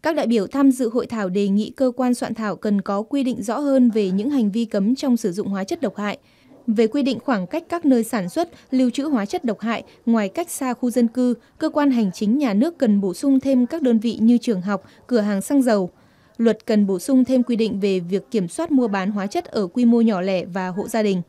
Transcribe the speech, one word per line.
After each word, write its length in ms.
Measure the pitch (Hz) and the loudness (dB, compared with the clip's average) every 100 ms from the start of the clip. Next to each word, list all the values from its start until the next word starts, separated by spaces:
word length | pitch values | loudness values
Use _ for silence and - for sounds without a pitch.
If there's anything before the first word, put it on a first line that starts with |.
Các 120 | 302 311 | -2 -2
đại 120 | 226 | 0
biểu 200 | 233 190 | 0 0
tham 240 | 269 277 | 4 4
dự 180 | 254 240 | 4 0
hội 180 | 233 247 | -2 -4
thảo 220 | 226 190 | -4 -2
đề 180 | 190 202 | 0 2
nghị 220 | 196 220 | 0 -2
cơ 220 | - 262 247 | 0 -2 0
quan 180 | 254 | -2
soạn 200 | 247 - | 0 -4
thảo 220 | 226 214 - | -4 -6 -4
cần 260 | 214 202 | -2 -2
có 200 | 190 202 | -2 -6
quy 220 | 220 285 | -2 -2
định 200 | 262 226 | -2 -4
rõ 160 | 202 233 | -4 -4
hơn 300 | 285 269 247 | 2 4 4
về 220 | 220 196 | 4 0
những 180 | 190 226 | 0 0
hành 220 | 285 208 | 0 0
vi 140 | 208 226 | 0 -2
cấm 300 | 208 202 262 | 0 0 0
trong 220 | 277 240 | 0 0
sử 140 | 202 | 0
dụng 160 | 180 196 | -4 -4
hóa 160 | 196 | -4
chất 180 | 196 339 | -4 -4
độc 140 | 220 196 | -4 -4
hại, 220 | 208 - _ _ _ - - | -8 -8 _ _ _ -10 -4
về 200 | 214 220 | 2 2
quy 160 | 285 | 2
định 160 | 269 233 | -2 -2
khoảng 280 | - 220 180 | -2 -2 -2
cách 160 | 311 330 | -8 -6
các 160 | 339 330 | -2 2
nơi 180 | 247 | 2
sản 260 | 220 233 180 | 2 -4 -4
xuất, 200 | 320 339 - _ | -4 -4 -8 _
lưu 180 | 262 254 | 0 0
trữ 140 | 247 | 0
hóa 220 | 285 262 202 | -2 -2 -2
chất 200 | 359 247 | -4 -4
độc 140 | 208 | -4
hại 240 | 226 220 - _ - | -4 -6 -8 _ 0
ngoài 240 | 233 202 | 0 0
cách 200 | - 349 | -4 -8
xa 240 | - 262 | -6 -6
khu 160 | 240 247 | -2 -2
dân 180 | 247 233 | 0 0
cư, 260 | 247 247 233 _ _ | 2 0 -2 _ _
cơ 120 | 311 | -2
quan 220 | 302 285 | 2 2
hành 200 | 240 202 | 2 0
chính 240 | - 208 269 | -2 0 2
nhà 160 | 269 | 2
nước 240 | 196 302 - | 2 0 0
cần 240 | 233 202 | 2 2
bổ 120 | 196 | 0
sung 260 | - 277 269 | -2 2 2
thêm 260 | 277 254 240 | 2 2 0
các 160 | 330 | 0
đơn 180 | 262 226 | 2 2
vị 180 | 233 - | 0 2
như 160 | 220 240 | 4 4
trường 240 | 240 190 | 2 -2
học, 220 | 185 196 - - - | -2 -6 -6 -20 -2
cửa 140 | 247 | 0
hàng 200 | 208 196 | 0 -2
xăng 200 | - 285 | 0 2
dầu. 280 | 247 208 180 _ _ _ _ - | 2 2 -2 _ _ _ _ 0
Luật 280 | 226 220 - | 0 0 0
cần 220 | 214 202 | 2 2
bổ 120 | 196 | -2
sung 260 | - 262 254 | 2 2 4
thêm 180 | 262 | 2
quy 120 | 240 226 | 0 0
định 240 | 220 196 | -2 0
về 200 | 202 185 | 0 -2
việc 320 | 170 190 - | -2 -6 -2
kiểm 160 | 220 170 | -4 -4
soát 240 | - 339 | -6 0
mua 160 | 277 240 | 0 2
bán 240 | 196 190 | -2 -2
hóa 160 | 208 196 | -4 -4
chất 180 | 349 349 | -6 -4
ở 220 | 226 185 | -4 -4
quy 180 | 247 233 | 2 4
mô 160 | 233 | 4
nhỏ 200 | 226 190 | 4 2
lẻ 240 | 190 185 185 | 0 -2 -4
và 220 | 185 185 | -6 -6
hộ 200 | 180 - | -6 -4
gia 160 | 226 | 0
đình. 180 | 214 180 | 0 0